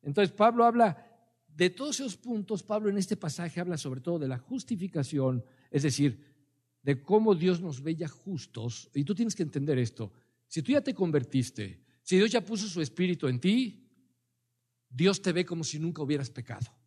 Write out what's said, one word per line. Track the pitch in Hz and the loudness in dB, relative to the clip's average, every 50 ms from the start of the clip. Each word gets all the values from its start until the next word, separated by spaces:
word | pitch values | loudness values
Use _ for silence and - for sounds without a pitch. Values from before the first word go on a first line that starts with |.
| - | -6
Entonces, | 147 139 208 202 170 - | -2 2 2 2 2 4
Pablo | - 208 233 240 240 233 | 4 4 4 6 6 4
habla | 233 233 240 233 202 147 - - - _ _ _ _ _ _ _ | 4 6 6 4 4 4 -2 -12 -20 _ _ _ _ _ _ _
de | _ 151 151 175 180 | _ -2 2 2 2
todos | 180 - 269 302 - - | 2 -2 -6 -6 -4 -4
esos | 277 254 180 | -6 -8 -8
puntos. | - _ 240 240 214 196 - 220 175 | -10 _ -6 -6 -6 -4 -4 -6 -6
Pablo | - - 214 214 214 208 | -4 -4 -4 -2 0 0
en | 196 | 0
este | 202 185 - 214 | 0 0 -2 -4
pasaje | 190 - 160 135 - 170 170 - 175 | -4 -4 -6 -6 -6 -8 -6 -6 -6
habla | 175 180 175 | -4 -4 -4
sobre | 143 - 143 127 127 | -6 -6 -6 -8 -6
todo | 127 175 175 165 | -4 -4 -2 -2
de | 147 | -2
la | 135 131 | -4 -6
justificación, | 123 - - 254 262 - - 240 180 185 190 - 160 135 - 156 143 135 131 131 123 120 _ _ _ _ _ | -8 -8 -8 -8 -8 -6 -6 -6 -4 -4 -4 -4 -4 -4 -2 0 0 2 2 0 0 -4 _ _ _ _ _
es | - 143 139 | -2 0 0
decir, | 156 120 - 143 143 110 - - _ _ _ _ _ _ _ _ _ _ _ _ | 0 2 2 2 0 0 -2 -14 _ _ _ _ _ _ _ _ _ _ _ _
de | 135 143 127 | -2 -2 -2
cómo | - - 196 214 220 220 202 | 0 2 4 4 6 4 4
Dios | 160 160 185 180 165 | 4 4 2 2 2
nos | 185 170 139 123 | -2 -6 -8 -6
ve | 135 160 165 | -6 -6 -6
ya | 156 175 | -4 -6
justos. | 151 - - _ 190 190 135 - - _ - 110 120 113 - - _ _ | -10 -10 -12 _ -8 -8 -8 -8 -10 _ -8 -8 -6 -8 -8 -16 _ _
Y | 139 143 | -4 -2
tú | 143 202 | -2 0
tienes | 175 233 226 - | 0 0 -2 0
que | - 175 | -2 -4
entender | 147 - 147 139 147 147 | -4 -2 -4 0 0 2
esto. | 127 123 110 - - 110 95 - _ _ _ _ _ _ | 2 2 0 -2 -8 -12 -12 -12 _ _ _ _ _ _
Si | _ - 160 | _ -6 -6
tú | 139 - 269 | 0 2 2
ya | 294 | 2
te | 285 269 254 | 2 0 -2
convertiste, | - 190 170 151 147 123 - - 135 120 - _ - 104 95 87 - _ _ _ _ | 0 0 2 2 0 0 2 0 0 0 0 _ -10 -10 -10 -10 -16 _ _ _ _
si | _ - 180 | _ 2 4
Dios | 185 202 226 | 6 6 6
ya | 208 240 180 | 2 0 0
puso | 180 226 202 202 | 0 -6 -6 -6
su | 214 165 180 | -6 -4 -4
espíritu | 156 127 - - 180 180 175 - - | -4 -4 -2 -2 0 0 0 0 -2
en | 135 123 123 | -2 -2 0
ti, | - 180 208 247 262 214 - - _ _ _ _ _ _ _ _ _ _ _ _ _ _ _ _ _ _ _ _ _ _ | 2 2 2 2 0 -2 -6 -14 _ _ _ _ _ _ _ _ _ _ _ _ _ _ _ _ _ _ _ _ _ _
Dios | 127 123 165 190 196 196 | -4 2 2 2 2 2
te | 196 185 | -2 -2
ve | 170 175 180 | 0 0 -2
como | - 175 170 156 | -2 -4 -6 -6
si | - - 151 | -6 -6 -4
nunca | 156 170 170 - | -6 -6 -4 -4
hubieras | 151 135 151 139 139 - | -4 -2 -2 -2 -2 -6
pecado. | - - 117 - 104 98 120 - _ _ _ | -10 -14 -12 -12 -10 -12 -12 -14 _ _ _